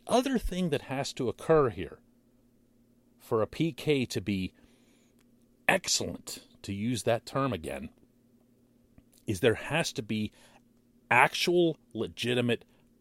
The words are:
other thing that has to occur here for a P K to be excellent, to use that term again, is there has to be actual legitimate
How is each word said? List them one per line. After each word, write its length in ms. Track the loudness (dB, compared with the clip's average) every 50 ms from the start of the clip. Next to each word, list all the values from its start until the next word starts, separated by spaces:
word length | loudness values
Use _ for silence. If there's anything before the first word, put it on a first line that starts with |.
| _
other 320 | 0 2 2 2 2 0 -2
thing 300 | -2 -2 -2 -2 -2 0
that 120 | 0 -2 -4
has 300 | -4 -6 -6 -6 -6 -6
to 140 | -4 -4 -4
occur 420 | -4 -2 2 4 6 6 6 4
here 300 | 2 -4 -8 -10 -10 -14 _ _ _ _ _ _ _ _ _ _ _ _ _ _ _ _ _ _ _ _ _ _ _ _
for 220 | -8 -4 -2 -2
a 60 | -2
P 260 | -2 -2 -2 -2 -2 -2
K 320 | -2 -2 0 0 0 0
to 140 | -2 -4 -6
be 320 | -4 -2 -2 -2 -2 -4 -8 _ _ _ _ _ _ _ _ _ _ _ _ _ _ _ _ _ _ _ _ _ _
excellent, 760 | 2 2 2 2 0 -2 -2 -2 -4 -8 -10 -12 -14 -16 -16 -18 -20 _ _ -10
to 120 | -8 -6
use 300 | -4 -4 -2 -4 -2 0
that 200 | 0 0 0 -2
term 280 | -4 -4 -2 -2 -2 -2
again, 360 | -4 -6 -6 -8 -8 -10 -12 -16 _ _ _ _ _ _ _ _ _ _ _ _ _ _ _ _ _ _ _ _ -20 -20 _ _ _ _
is 140 | -6 -2 2
there 140 | 4 4 4
has 380 | 2 0 -4 -2 -2 -2 -2 -4
to 80 | -6 -6
be 280 | -4 -4 -4 -4 -4 -8 -12 -20 -20 -20 _ _ _ _ _ _ _ _ _ _ 2
actual 680 | 4 6 6 6 4 0 0 2 4 4 4 2 2 -2 _ _ -6
legitimate 680 | -6 -6 -6 -6 -6 -4 -2 0 2 2 2 0 -2 -4 _ _ _ _ _ _ _